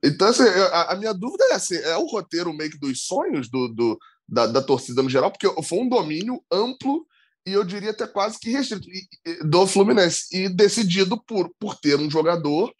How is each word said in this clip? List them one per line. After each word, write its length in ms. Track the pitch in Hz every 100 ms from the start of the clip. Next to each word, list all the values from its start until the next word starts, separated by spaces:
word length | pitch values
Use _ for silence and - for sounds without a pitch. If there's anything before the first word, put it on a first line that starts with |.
então 240 | 147 147 196
assim, 160 | 240
a, 480 | 247 185 190 165 165
a 40 | 185
minha 160 | 220
dúvida 320 | 196 226 392 523
é 40 |
assim: 220 | - - 170
é 200 | 139 165
o 100 | 320
roteiro 460 | 214 180 165 175
meio 180 | 151 156
que 80 | 151
dos 240 | 139 127 -
sonhos 440 | 185 359 190 120
do, 180 | 131 123
do, 300 | 113 117 104 - _ _
da, 180 | 123 113
da 160 | 123
torcida 400 | 135 131 - 123
no 80 | 131
geral, 220 | 131 160
porque 180 | - 190 165
foi 140 | 156 175
um 100 | 247
domínio 520 | 240 160 156 214 254 _
amplo 540 | 180 233 262 262 294 339 _ _ _
e 80 | -
eu 120 | 196
diria 260 | 196 202 202
até 160 | 214 226
quase 320 | - 202 220
que 120 | 226
restrito, 380 | 262 247 208 139
e, 180 | 185 185 - -
e, 180 | 170
do 220 | 156 170 190
Fluminense, 600 | 196 196 247 175 - -
e 180 | 180 196
decidido 720 | 185 202 202 208 175 190 226
por, 260 | _ 214 175 -
por 160 | 208 -
ter 220 | 147 143
um 120 | 151
jogador 600 | 156 156 170 147 147 233 _